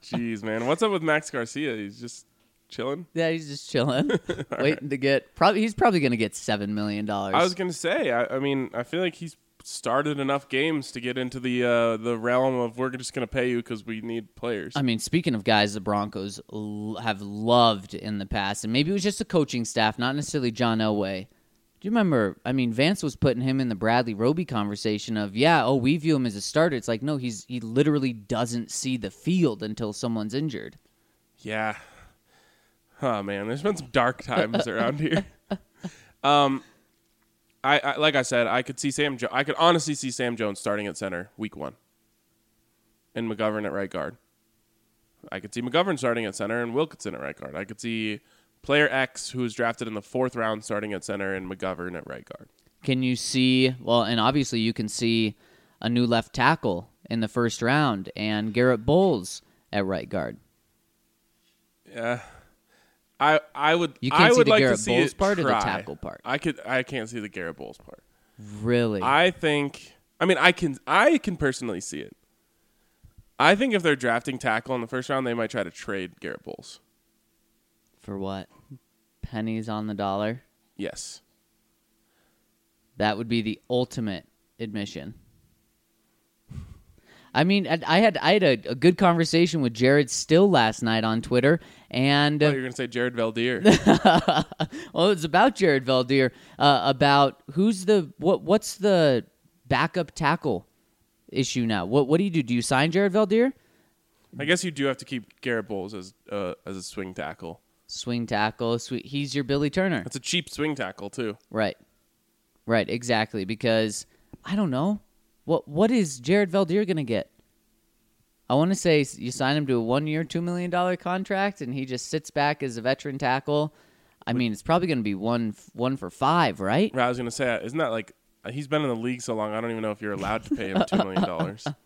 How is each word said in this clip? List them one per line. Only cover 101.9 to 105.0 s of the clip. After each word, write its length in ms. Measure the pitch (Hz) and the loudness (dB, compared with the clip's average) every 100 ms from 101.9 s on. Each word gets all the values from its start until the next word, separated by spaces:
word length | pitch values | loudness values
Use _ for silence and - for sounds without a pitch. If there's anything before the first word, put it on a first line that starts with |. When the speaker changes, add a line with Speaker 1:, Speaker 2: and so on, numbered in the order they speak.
| 127 131 | 2 4
Speaker 2:
what 120 | 160 | 2
do 60 | |
you 60 | 202 | 2
do? 140 | 165 | 0
Do 100 | 117 | 0
you 80 | 120 | -2
sign 300 | 117 131 151 | 0 2 2
Jared 200 | 165 202 | 2 2
Veldheer? 400 | 185 214 214 254 - _ _ _ _ _ _ _ 120 | 2 2 4 2 -2 _ _ _ _ _ _ _ -8
Speaker 1:
I 60 | |
guess 180 | 147 175 | 0 0
you 80 | 185 | 0
do 140 | 143 | -2
have 140 | 139 | -2
to 60 | 127 | -2